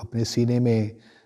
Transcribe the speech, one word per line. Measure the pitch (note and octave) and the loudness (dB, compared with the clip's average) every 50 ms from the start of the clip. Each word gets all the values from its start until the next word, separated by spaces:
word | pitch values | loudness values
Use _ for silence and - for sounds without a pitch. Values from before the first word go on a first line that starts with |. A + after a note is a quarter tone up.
अपने | - - - A#2 A2+ | -14 -6 -4 -4 -2
सीने | - - A#2+ A#2+ A#2 B2 B2 | -2 0 0 0 2 2 2
में | B2 A#2+ A2+ A2 G#2+ G#2 G#2 - - - - _ _ | 2 2 2 2 0 -2 -4 -12 -20 -20 -20 _ _